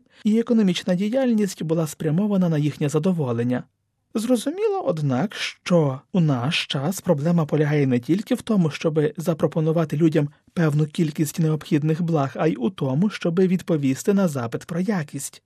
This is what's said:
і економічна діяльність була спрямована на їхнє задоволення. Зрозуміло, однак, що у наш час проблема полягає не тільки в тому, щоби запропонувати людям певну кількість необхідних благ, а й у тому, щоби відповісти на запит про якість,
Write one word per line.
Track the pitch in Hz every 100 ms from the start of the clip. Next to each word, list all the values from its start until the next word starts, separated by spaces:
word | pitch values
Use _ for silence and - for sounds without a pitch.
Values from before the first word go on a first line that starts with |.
| _ _
і | 214 226
економічна | 233 226 190 170 -
діяльність | 180 208 262 254 214 196 -
була | 160 165 156
спрямована | - 156 160 208 196 175
на | 151
їхнє | 147 - 147
задоволення. | 151 185 165 127 117 123 123 - _ _ _ _
Зрозуміло, | 226 226 247 285 370 440 392 -
однак, | 160 143 127 208
що | - - - - 175 143 131 -
у | 185
наш | 156 127 127 - -
час | 139 147 190
проблема | - 147 160 170 147
полягає | 151 151 151 135
не | 123
тільки | 120 190 -
в | 247
тому, | - 208 160
щоби | - 165 156 147 -
запропонувати | 160 156 156 170 156 165 160 151
людям | 165 151 147 - _
певну | - 160 147 151
кількість | - 156 165 147 -
необхідних | 160 151 - 151 156 160
благ, | 165 156 139
а | - 165
й | -
у | 226
тому, | - 135 135 202
щоби | - 175 175 185
відповісти | 185 - 160 135 135 -
на | 202 180
запит | 139 117 -
про | - 165
якість, | 190 190 147 139 - -